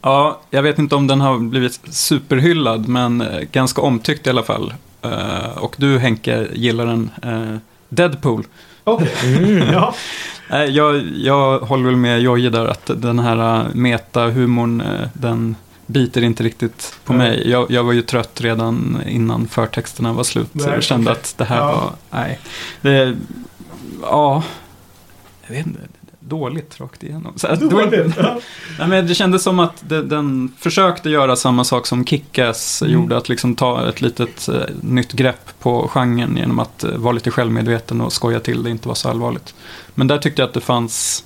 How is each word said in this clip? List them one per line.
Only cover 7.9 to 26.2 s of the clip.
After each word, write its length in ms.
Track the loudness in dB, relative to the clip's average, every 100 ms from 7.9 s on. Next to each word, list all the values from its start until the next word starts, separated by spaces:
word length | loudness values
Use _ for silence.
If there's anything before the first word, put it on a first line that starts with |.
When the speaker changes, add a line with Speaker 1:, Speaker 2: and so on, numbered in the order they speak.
| 0 0 0 -2 -2 -6 -14 -20 -6
Speaker 2:
Okej. 280 | -2 0 0 0
Speaker 3:
Mm. 440 | 2 4 4 4 4
Speaker 2:
<laughs> 60 |
Ja. 200 | 4 2 -2 -10 -12 -12 -14 -4
Speaker 1:
Eh, 140 | 0
jag, 320 | 2 4 4 2 -2 -2
jag 440 | 2 4 4 2
håller 240 | 0 2 4
väl 100 | 4
med 260 | 4 4
Jojje 280 | 4 4 2
där 160 | 2 0
att 260 | -2 -4 -2
den 220 | 0 2
här, 400 | 2 2 2 2
eh, 60 | 0
metahumorn, 1080 | 0 2 0 -2 0 2 2 2 2 0 0
eh, 260 | -2 -4 -6
den 420 | -4 -4 -2 -2 -6 -12 -20 -4
biter 360 | 0 2 2
inte 220 | 0 2
riktigt 500 | -2 -2 -6 -6 -16 -14 0
på 80 |
Speaker 2:
Nej. 160 | 2 4
Speaker 1:
mig. 200 | 2 2
Jag, 220 | 2 2
jag 120 | 2
var 100 | 2
ju 80 | 2
trött 400 | 2 -2 -4 -4
redan 560 | -2 0 0 -2 -2 -4 -2
innan 400 | 0 0 0 -2
förtexterna 680 | -2 -2 -4 -8 -4 -4
var 100 | -2
slut, 260 | -2 -2 -4
så 40 | -4
Speaker 2:
Nej, 100 | -2
Speaker 1:
jag 100 | -2
kände 280 | 0 0 0
Speaker 2:
okej. 80 | -2
Speaker 1:
att 160 | -6 -6
det 80 | -2
här 120 | 0
Speaker 2:
Ja. 80 | 0
Speaker 1:
var... 200 | 0 -4 -8 -10
Nej. 300 | -6 -6 -8 -12 -14 -14 -2
Det, 340 | 2 4 4 0 -8 -14 -18 -20 -20 -18 -16 -10
ja, 420 | -2 2 4 2 -2 -10 -20 -20 -20 -20 -20 -20 -20 -20 -12
jag 80 | -8
vet 100 | -8
inte, 120 | -10 -16 -20 -20 _